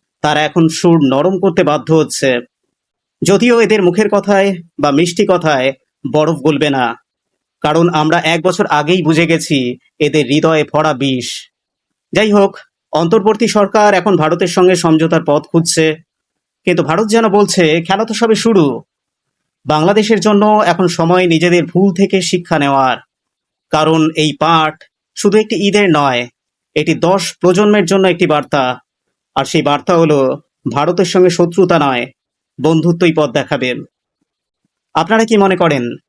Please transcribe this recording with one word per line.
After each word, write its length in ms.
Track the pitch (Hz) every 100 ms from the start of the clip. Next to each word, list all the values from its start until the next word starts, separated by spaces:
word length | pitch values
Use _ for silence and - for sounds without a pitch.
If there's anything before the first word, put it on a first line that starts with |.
| _ _
তারা 200 | 151 147
এখন 260 | 151 175 160
সুর 320 | - 180 165 139
নরম 300 | 135 170 190
করতে 240 | 190 170
বাধ্য 300 | 147 147 127
হচ্ছে। 460 | 160 147 - 135 120 120 _ _ _ _ _ _ -
যদিও 380 | 175 196 240 233
এদের 220 | 214 214
মুখের 260 | 175 170 208
কথায় 460 | 202 196 196 202 180 - -
বা 120 | 147
মিষ্টি 340 | 139 175 170 196
কথায় 440 | 175 160 139 131 135 _ _ 139
বরফ 220 | 151 156 147
গলবে 340 | 143 143 147
না, 260 | 139 117 113 _ _ _ _ _ _
কারণ 280 | 147 160 175
আমরা 300 | 156 156 170
এক 220 | 156 170
বছর 240 | 180 180 196
আগেই 380 | 151 151 185
বুঝে 240 | 156 160 170
গেছি 500 | 160 - 143 123 - _ -
এদের 260 | 147 156 123
হৃদয়ে 380 | 147 160 156
ভরা 300 | 147 147 156
বিষ। 580 | 135 135 131 117 - - _ _ _ _ _ _
যাই 180 | 202 214
হোক, 260 | 208 196 - - _ _
অন্তর্বর্তী 560 | 151 170 214 196 208 220
সরকার 460 | 208 202 220 208
এখন 220 | 190 196 180
ভারতের 320 | 156 170 185
সঙ্গে 280 | 190 180 175
সমঝোতার 460 | 175 156 165 165 165
পথ 160 | 147
খুঁজছে, 540 | - 170 165 - 160 156 _ _ _ _ _ _
কিন্তু 200 | - 165
ভারত 240 | 147 170 220
যেন 220 | 226 226
বলছে, 520 | 202 202 190 160 170
"খেলা 240 | 170 196 226
তো 80 |
সবে 220 | 214 226 208
শুরু।" 460 | 226 196 143 117 - _ _ _ _ _ _ _ 131
বাংলাদেশের 540 | 151 165 208 214 214
জন্য 260 | 208 202 214
এখন 420 | 214 175 170 175
সময় 400 | 170 170 180 180
নিজেদের 380 | 160 175 175 170
ভুল 280 | 175 196
থেকে 280 | 185 196 190
শিক্ষা 380 | 175 180 175 160
নেওয়ার, 380 | 139 139 131 113 _ _ _ _ _ _ -
কারণ 400 | 151 156 160 156 160
এই 180 | 151 143
পাঠ 440 | 156 165 156 156 - _ _ -
শুধু 220 | 208 214
একটি 300 | 214 165 202
ঈদের 220 | 202 202 151
নয়, 320 | 143 120 123 _ _ _ _ 147
এটি 180 | 147
দশ 440 | 143 170 190 - -
প্রজন্মের 480 | 175 180 208 208 170
জন্য 220 | 196 185
একটি 200 | 170 165
বার্তা। 520 | 147 - 147 127 123 _ _ _ _ _ -
আর 100 | 135
সেই 160 | 170
বার্তা 360 | 143 143 - 175
হলো, 440 | 160 147 131 135 _ _ -
ভারতের 340 | 123 151 180 180
সঙ্গে 240 | 180 185
শত্রুতা 500 | 170 170 175 180 170
নয়, 320 | 139 123 123 _ _ _ _ -
বন্ধুত্বই 520 | 139 160 165 170 175
পথ 160 | 160 147
দেখাবে। 440 | 143 131 143 127 123 - _ _ _ _ _ _ _ _ _ _
আপনারা 320 | 160 165 220 226
কি 120 | 214
মনে 180 | 196 185
করেন? 400 | 170 139 120 131